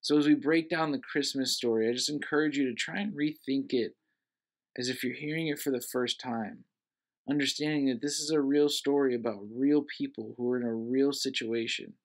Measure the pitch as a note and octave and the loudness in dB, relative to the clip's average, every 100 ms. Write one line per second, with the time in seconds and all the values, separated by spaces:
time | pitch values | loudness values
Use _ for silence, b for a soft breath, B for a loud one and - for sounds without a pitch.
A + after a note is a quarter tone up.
0 | - D3 D3 D3 C3 E3 D#3+ E3+ D#3+ C#3 | 4 4 6 6 6 2 2 0 0 -2
1 | - D3+ C#3 C#3 B2+ - A#2+ A2 A2 B2 | -2 -2 -2 -2 -2 0 2 2 2 0
2 | B2 D3 - D3+ D#3 C#3 C3+ A#2 - F3 | -2 -4 -2 2 2 2 -2 -2 -8 -4
3 | G3+ C#3+ D3+ D3+ - C3+ C3+ C3 G#2+ - | -4 -2 -2 -2 -2 -2 0 0 0 -6
4 | _ _ _ _ _ _ _ - B2 B2+ | _ _ _ _ _ _ _ -8 -6 -4
5 | B2+ B2 D3 D#3 D#3+ D3 - C3 - B2+ | -4 -6 -6 -4 -2 -2 -2 -2 -2 -2
6 | B2 - B2+ A#2 G#2+ - - _ _ _ | -2 -2 -4 -4 -6 -10 -20 _ _ _
7 | _ _ - C#3+ C#3 - D3+ D3+ C3+ A#2+ | _ _ -4 0 0 -2 -2 0 0 0
8 | C#3+ C#3+ D3 D#3 C#3 C#3+ D3 C#3+ - C#3+ | -2 -4 0 0 4 4 4 2 0 2
9 | C3+ A#2+ A2+ G#2+ G#2 A#2 C#3 D3 D3 - | 2 2 -2 -6 -10 0 4 4 2 -6
10 | C#3 C3+ A2 A#2 B2 B2 A#2+ A2+ A2+ C3 | -6 -6 -12 -4 0 0 0 -2 0 2
11 | C#3 C#3 C3+ C3 A#2 A2+ A2+ - - - | 2 2 -4 -4 -2 -2 -2 -6 -8 -18